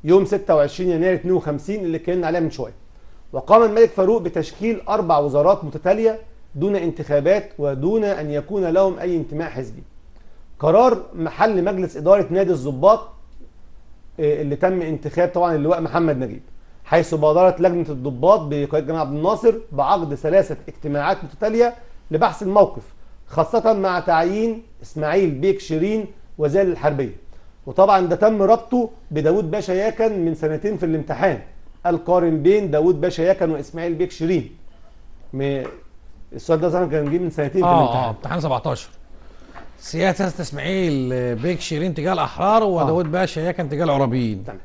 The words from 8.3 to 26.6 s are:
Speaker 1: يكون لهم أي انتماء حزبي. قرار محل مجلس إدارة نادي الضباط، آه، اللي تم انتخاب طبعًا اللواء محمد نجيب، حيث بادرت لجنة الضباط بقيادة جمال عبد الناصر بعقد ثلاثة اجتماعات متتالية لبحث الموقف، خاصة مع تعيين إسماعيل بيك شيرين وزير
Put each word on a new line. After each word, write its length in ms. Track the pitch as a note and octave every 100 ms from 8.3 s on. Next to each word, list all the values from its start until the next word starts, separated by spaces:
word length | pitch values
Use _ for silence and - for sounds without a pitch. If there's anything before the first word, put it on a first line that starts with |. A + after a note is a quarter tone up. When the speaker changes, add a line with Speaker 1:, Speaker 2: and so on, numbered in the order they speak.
Speaker 1:
يكون 340 | D3 C#3+ G3+
لهم 340 | F3+ E3+ G3 E3+
أي 180 | F3+ E3+
انتماء 340 | B2 D3 E3
حزبي. 320 | B2+ A#2+ A2+ - - - - - - - -
قرار 440 | D3+ F#3 B3+ A3 -
محل 500 | F3 D#3+ - A3 G3
مجلس 320 | F3 F#3+ F3 -
إدارة 300 | D3+ G3+ F3+
نادي 220 | F3 F#3+
الضباط، 480 | D#3+ B2+ C3 F3+ A3 - - - - - - - - - - - -
آه، 220 | D3+ D3
اللي 140 | D3 C#3+
تم 260 | F#3 F#3
انتخاب 460 | D#3+ D#3 D3 E3+ F3
طبعًا 260 | F3+ F3
اللواء 260 | D#3+ D3 E3+
محمد 360 | D#3+ D#3 E3 C3+
نجيب، 260 | B2+ G#2 - - - -
حيث 300 | - E3 E3
بادرت 460 | D#3+ D3+ D#3 F#3 E3+
لجنة 260 | F#3 F3 D#3
الضباط 520 | C#3 C3 B2 E3 G#3
بقيادة 400 | D3+ D3 C#3+ D3+
جمال 200 | C#3 D#3+
عبد 160 | C#3+ D3
الناصر 380 | E3 G#3+ A#3 A3+ -
بعقد 420 | C#3+ C#3 F#3+ E3
ثلاثة 420 | C#3 D#3 F#3 F3+ D3+ -
اجتماعات 560 | - D3+ C#3+ D3 F#3+
متتالية 500 | D3 - G#3 A3 A#3+ A#3+ - - -
لبحث 320 | D#3+ A3 -
الموقف، 400 | G3 G3+ F#3+ - - - - - -
خاصة 460 | - D#3+ A#3 A3+
مع 280 | G#3+ F#3+ F3+
تعيين 640 | - D#3+ E3+ G#3 A3+ A3 - -
إسماعيل 480 | - D#3 D3+ F3+ F#3
بيك 300 | C3+ F3+ G3
شيرين 460 | - D#3 F#3+ A3 G#3 - - -
وزير 240 | D3+ E3+